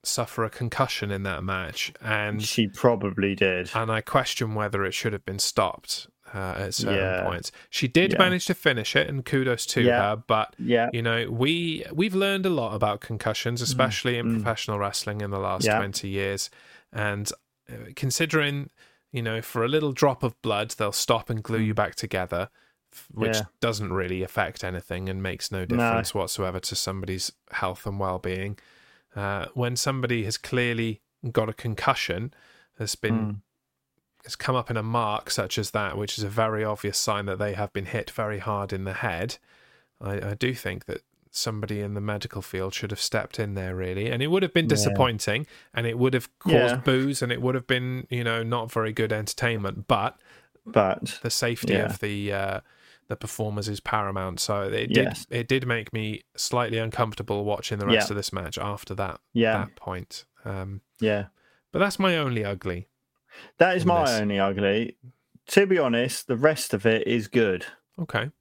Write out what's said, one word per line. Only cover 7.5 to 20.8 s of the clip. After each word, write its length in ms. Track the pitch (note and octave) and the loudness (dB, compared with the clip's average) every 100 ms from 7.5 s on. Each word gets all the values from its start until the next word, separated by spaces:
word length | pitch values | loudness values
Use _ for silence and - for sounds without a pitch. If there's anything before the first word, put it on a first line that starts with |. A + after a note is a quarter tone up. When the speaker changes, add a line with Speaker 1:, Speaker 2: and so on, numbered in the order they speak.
| - - | -14 -8
Speaker 1:
She 180 | - C3 | -4 2
did 240 | D#3+ F#3+ | 4 4
Speaker 2:
Yeah. 60 | - | 6
Speaker 1:
manage 260 | F#3 F3+ - | 4 4 0
to 80 | |
finish 420 | F3+ D3+ B2 G#2 C3+ | 2 2 2 2 2
it, 140 | D3+ | 2
and 160 | C#3 - | -2 0
kudos 400 | C3+ B2+ A#2 - | 2 2 0 0
to 140 | - | 4
Speaker 2:
Yeah. 200 | B2 A#2+ | 6 6
Speaker 1:
her. 140 | G2+ A2 | 2 0
But, 380 | - A2 A2 - | 2 2 2 -4
Speaker 2:
Yeah. 300 | A#2+ A#2+ A#2 | -2 0 0
Speaker 1:
you 80 | A#2+ | 0
know, 280 | A#2 A2+ A2+ | 0 0 -2
we, 520 | A#2 C3+ E3+ E3+ D#3 - | 0 2 2 -2 -4 -6
we've 220 | D3+ G3+ F#3+ | 0 0 2
learned 300 | G3 G3 F#3 | 0 0 0
a 40 | |
lot 240 | D#3 A2+ G#2 | 0 -2 0
about 260 | G#2 G#2 | 0 0
concussions, 580 | - A2 A2 G#2+ A#2+ A#2 | -4 -4 -2 -2 -2 -2
Speaker 2:
Mm. 40 | |
Speaker 1:
especially 540 | A#2+ B2+ C3 G#2 B2 A#2+ | -2 2 2 2 0 0
in 100 | A#2 | 0
Speaker 2:
Mm. 80 | A2+ | 0
Speaker 1:
professional 420 | G#2+ A2+ - G#2 | 0 -2 -2 -2
wrestling 420 | G2+ - - G#2 | -2 -2 -4 -4
in 100 | G2+ | -4
the 80 | G2 | -2
last 260 | G2 F#2+ A2 | -2 0 2
Speaker 2:
Yeah. 120 | G#2+ | 2
Speaker 1:
twenty 320 | G2+ G2+ G2 | 0 -4 -4
years. 400 | G2 G2 G2 - - - - _ | -2 -2 -2 -6 -10 -20 -20 _
And, 360 | A2 G#2 G2+ G#2 - _ _ - | -4 -2 -2 -6 -8 _ _ -18
uh, 220 | A#2 - - | -16 -14 -4
considering, 720 | C3+ - E3 D#3 C#3+ C#3+ C#3 _ - _ _ | -2 0 2 2 2 -2 -6 _ -20 _ _
you 100 | B2 | -4
know, 200 | A#2 A2 | -2 -2
for 220 | - A2+ | -4 0
a 40 | A#2 | 2
little 240 | D#3 D3+ | 2 2
drop 320 | C3 D3 B2+ | 4 4 4
of 180 | B2 - | -2 -2
blood, 300 | A2 G#2 A2 | -2 0 -2
they'll 200 | - | -2